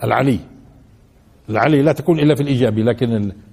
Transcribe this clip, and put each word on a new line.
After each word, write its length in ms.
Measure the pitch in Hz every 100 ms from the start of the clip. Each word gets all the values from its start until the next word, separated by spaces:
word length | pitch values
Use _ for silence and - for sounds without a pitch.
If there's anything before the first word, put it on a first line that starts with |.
العلي، 360 | 117 120 135 110 - - - - - _ _ _ _ _ -
العلي 320 | 107 127 151
لا 100 | 147
تكون 280 | - - 160
إلا 160 | 147 143
في 80 |
الإيجابي، 400 | 143 131 120 107
لكن 320 | 113 117 123 113
ال-، 200 | 101 95 -